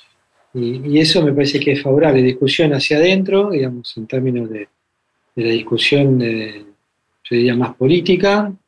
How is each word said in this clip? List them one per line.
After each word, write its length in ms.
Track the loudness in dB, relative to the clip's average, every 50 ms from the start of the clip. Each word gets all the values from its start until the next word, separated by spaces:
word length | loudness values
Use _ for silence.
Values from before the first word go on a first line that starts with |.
| _ _ _ _ _ _ _ _ _ _ -8
y, 340 | -6 -4 -4 -6 -6 -4
y 120 | 0 2 2
eso 220 | 2 2 2 2
me 120 | 2 2 2
parece 260 | 2 0 0 0 -2
que 140 | 0 0 -2
es 80 | 0
favorable, 400 | 0 0 2 4 4 4 4 4
discusión 520 | 4 2 2 0 0 0 2 2 2 2 2
hacia 240 | 0 -2 0 2
adentro, 520 | 2 4 4 2 2 0 2 2 2 2 0
digamos, 460 | 0 -2 -2 -4 -6 -10 -14 -14 -14
en 100 | -14 -10
términos 420 | -6 -4 -4 -2 -2 -2 -4 -4 -6
de, 180 | -8 -12 -14 -16 _ _ _ _ _ _ _ _ _ _ _ _ -8
de 100 | -4 -2
la 60 | -2
discusión, 680 | -2 -2 -2 -4 -4 -2 0 2 2 2 4 2 2 2
de, 460 | 0 -2 -4 -6 -8 -10 -12 -16 -20 -20 _ _ _ _ _ _ _ _ _ _ -8
yo 120 | -4 0
diría, 180 | 0 2 2 0
más 180 | 0 -2 -4 -4
política, 760 | -2 0 0 0 0 0 0 0 0 2 0 0 0 -2 -4 -8 -12 _